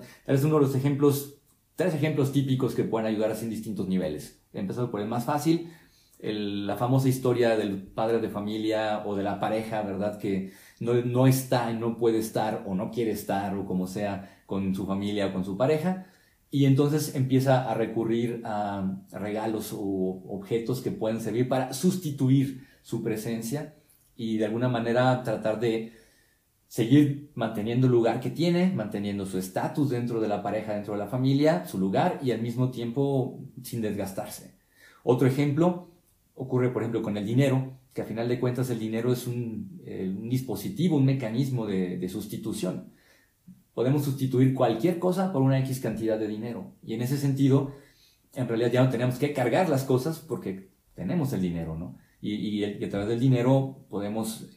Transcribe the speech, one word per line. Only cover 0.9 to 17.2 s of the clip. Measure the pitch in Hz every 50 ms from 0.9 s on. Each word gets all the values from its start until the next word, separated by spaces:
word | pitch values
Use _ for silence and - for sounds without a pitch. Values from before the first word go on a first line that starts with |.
| 139 131 147 143 131 - - - - - _ _ _ _ _ _ _
tres | - 160 185 160
ejemplos | 139 151 156 139 147 131 131
típicos | - 143 135 131 131 127 131 113 -
que | 123 101
pueden | 95 107 110 110
ayudar | 110 107 104 107 110
así | 110 - 117
en | 113
distintos | 104 95 - 113 101 107 95
niveles, | 92 95 90 80 78 76 73 - - - _ _ _ -
empezando | 110 101 95 - 120 123 -
por | - 101
el | 104
más | 110 113 123 -
fácil, | - 151 - - 160 165 170 - - - - - _ _ _ _ _ _ -
el, | - 107 107 104 104 101 101 101 101
la | 101 -
famosa | - 123 123 135 131 135
historia | 131 - - - 123 117 120 120 117 113
del | 107 104 101 95 98
padre | - - - 113 110 113 117 113
de | 110 98
familia | 101 104 101 104 110 110 107 107 110 110 110 107 107 104 90
o | 104 101
de | 98 98
la | 101 98 95
pareja, | - 107 110 113 110 - 113 107 101
¿verdad? | 98 95 95 104 104 - -
Que | - 101 95 92 95 - - - - - _ -
no, | 113 117 120 120 120
no | 123 120 123 131
está, | 135 131 - - - 131 120 120 117
no | 113 113 117 113 113
puede | - 120 113 113 110
estar | - - - 117 110 107 - - -
o | 101 92
no | 95 113 -
quiere | - 120 113 107
estar | 104 - - - 101 98 98 98 98
o | 98 92
como | 95 92 92 92
sea | 90 - 107 104 101 98 95 - - - - _
con | - 101 98 95 95 95
su | 98 95
familia | 95 98 98 101 104 104 101 98
o | 92 95
con | 92 90
su | 98 92
pareja, | 98 127 147 156 151 160 185 185 190 - - _ _ _ _ _ _ _ _
y | - 139 139
entonces | 135 135 135 143 143 151 151 131 - -
empieza | 135